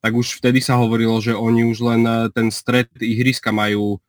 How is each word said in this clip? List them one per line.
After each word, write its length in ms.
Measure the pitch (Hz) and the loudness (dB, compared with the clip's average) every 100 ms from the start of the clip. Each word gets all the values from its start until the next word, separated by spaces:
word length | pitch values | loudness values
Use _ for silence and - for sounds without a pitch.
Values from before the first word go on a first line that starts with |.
tak 160 | 113 117 | 0 -2
už 240 | 123 - | -2 -2
vtedy 240 | 127 127 | 2 2
sa 160 | 123 123 | 2 2
hovorilo, 400 | 117 113 113 113 | 2 2 2 0
že 160 | 110 104 | 0 -2
oni 280 | 113 117 | 0 2
už 140 | 117 113 | 2 0
len, 180 | 120 117 117 | 0 2 2
e, 200 | 113 113 | 0 -2
ten 160 | 117 113 | -2 -2
stred 400 | - - 123 123 - | -2 -2 -2 -2 -6
ihriska 520 | 113 113 127 123 - | -4 0 0 0 -2
majú 480 | 107 104 104 104 101 | -2 0 0 -2 -6